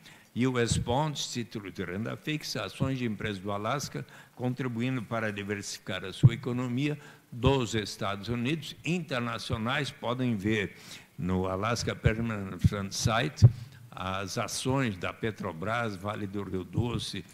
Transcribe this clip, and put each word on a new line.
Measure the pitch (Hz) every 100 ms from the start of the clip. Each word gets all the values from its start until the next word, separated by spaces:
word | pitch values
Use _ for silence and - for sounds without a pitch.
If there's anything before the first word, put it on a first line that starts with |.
| - - - 107
U | 127 127
S | 117 -
Bonds, | - 123 156 143 -
títulos | 120 110 113 98
de | 92
renda | 87 92 120 123
fixa, | - 151 - 127
ações | 98 - 135 135
de | 123
empresas | 101 110 98
do | 101
Alasca, | 101 107 143 139 147 - - -
contribuindo | - 123 123 131 113 123 131
para | 98 120 110
diversificar | 101 101 104 - - - 92
a | 95
sua | - 120
economia | 117 123 123 127 120 147 147 - - -
dos | 123 127 139 113 110
Estados | 98 - 101 101 98
Unidos. | 120 120 160 - -
Internacionais | 147 180 143 127 120 117 - 120 110 143 127
podem | - 113 123 127 110
ver | 101 110 95 - - - - -
no | 90 92 92
Alaska | 92 110 117 117 101
Permanent | 117 110 117 107 95 90 -
Fund | 104 98
Site | - - 113 147 - - - - - -
as | - 92 95 98 117
ações | 101 - 131 135 127 92
da | 90
Petrobras, | 90 113 98 101 80 92 120 117 95
Vale | 101 107 101
do | 101
Rio | 92 92
Doce, | 87 90 120 110 - 101 -